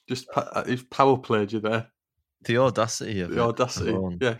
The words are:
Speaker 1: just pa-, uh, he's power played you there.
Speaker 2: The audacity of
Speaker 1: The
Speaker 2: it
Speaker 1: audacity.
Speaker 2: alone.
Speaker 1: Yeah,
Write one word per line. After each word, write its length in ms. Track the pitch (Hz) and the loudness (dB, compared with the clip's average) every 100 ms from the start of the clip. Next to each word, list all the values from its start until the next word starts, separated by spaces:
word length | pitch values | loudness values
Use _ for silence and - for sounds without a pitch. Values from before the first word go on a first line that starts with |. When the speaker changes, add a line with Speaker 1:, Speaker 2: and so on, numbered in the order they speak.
| - | -8
Speaker 1:
just 220 | 127 - | -8 -4
pa-, 200 | - - | -4 -2
uh, 120 | - - | -2 -2
he's 180 | 127 | -4
power 340 | - - 139 131 | -2 4 4 4
played 340 | 131 110 104 | 2 0 0
you 80 | 110 | -2
there. 280 | 107 113 117 _ _ _ _ _ - | -2 -2 -4 _ _ _ _ _ -2
Speaker 2:
The 120 | 120 | 2
audacity 600 | 131 107 113 - 110 101 | 4 2 -2 -2 -6 -4
of 100 | 87 | -2
Speaker 1:
The 60 | - | 0
Speaker 2:
it 40 | |
Speaker 1:
audacity. 500 | 117 113 123 - 110 | 0 0 -2 -2 -2
Speaker 2:
alone. 260 | 110 185 175 | -2 -4 -2
Speaker 1:
Yeah, 140 | 131 123 | -2 -2